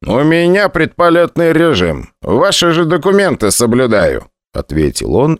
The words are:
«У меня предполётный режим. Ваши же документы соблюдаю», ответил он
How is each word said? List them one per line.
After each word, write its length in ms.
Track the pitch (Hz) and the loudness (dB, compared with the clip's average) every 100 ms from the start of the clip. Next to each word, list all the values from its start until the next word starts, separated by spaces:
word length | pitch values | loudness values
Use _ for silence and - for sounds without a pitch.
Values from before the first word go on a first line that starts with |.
«У 140 | - 113 | -4 -2
меня 480 | 151 165 170 190 196 | 0 0 2 2 0
предполётный 840 | 170 160 - 175 170 170 - 165 | -2 -4 0 2 2 0 0 0
режим. 580 | 156 170 110 87 71 - _ | 2 2 0 -2 -4 -10 _
Ваши 500 | - 110 190 - 175 | -4 0 0 0 0
же 120 | 160 | 0
документы 640 | 165 170 175 202 190 131 104 | 0 -2 0 2 0 0 -2
соблюдаю», 760 | - 120 120 127 107 80 64 - _ _ | 0 0 0 2 2 0 -2 -8 _ _
ответил 640 | - - 76 73 - - | -10 -6 -2 -2 -2 -2
он 240 | 101 147 160 | 0 0 -2